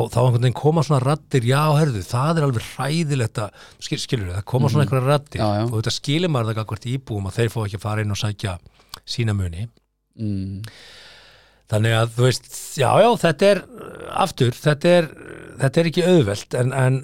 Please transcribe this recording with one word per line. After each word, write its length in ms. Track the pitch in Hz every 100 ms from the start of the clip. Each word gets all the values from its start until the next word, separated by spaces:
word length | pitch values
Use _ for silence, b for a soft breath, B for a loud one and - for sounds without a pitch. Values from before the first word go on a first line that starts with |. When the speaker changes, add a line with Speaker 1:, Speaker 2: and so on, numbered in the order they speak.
| 113
Speaker 1:
þá 120 | 127
einhvern 220 | 127 120
veginn 140 | 123 -
koma 260 | 147 160
svona 160 | 147 143
raddir, 440 | 123 156 - 139
já, 180 | 117 135 156
herðu, 300 | 147 151 107
það 360 | 85 123 147 165
er 80 | 143
alveg 200 | 113 -
hræðilegt 760 | - 135 160 156 139 117 -
að, 160 | 101 B B B
skil-, 220 | - 135
skilurðu, 340 | - 123 90
það 100 | 92
koma 240 | - 127 143
svona 160 | 147
Speaker 2:
Mhm. 20 | 139
Speaker 1:
einhverjar 220 | 131 127
raddir 320 | 147 - -
Speaker 2:
Já, 80 | 107
já. 160 | 104
Speaker 1:
og 100 | 117
þetta 180 | 110 110
skilur 360 | - - 151 180
maður 220 | 135 110
það 80 | 110
gagnvart 280 | 110 107 -
íbúum 400 | 135 - 107 95
að 100 | -
þeir 140 | 120
fá 60 | 113
ekki 160 | 101 98
að 80 |
fara 180 | 107 107
inn 80 | 104
og 100 | 101
sækja 380 | 104 98 101 90 - B B B
sína 320 | - - 113
muni. 320 | 101 90 82 117 _ _ _ _ -
Speaker 2:
Mm. 460 | 107 98 95 98 110 B B B B B B B B B -
Speaker 1:
Þannig 240 | 107 113 113
að, 140 | 117
þú 80 | 117
veist, 220 | 127 - - - - -
já, 140 | 117 131
já, 80 | 226 214
þetta 300 | 170 160 196
er, 140 | 185 - - - - -
aftur, 400 | - 190 - 123
þetta 380 | - 151 147 175
er, 160 | 175 160 - - - - -
þetta 220 | 135 165
er 80 | 170
ekki 140 | 180 170
auðvelt, 480 | 175 101 104 -
en, 160 | 127 123
en, 280 | 135 127 131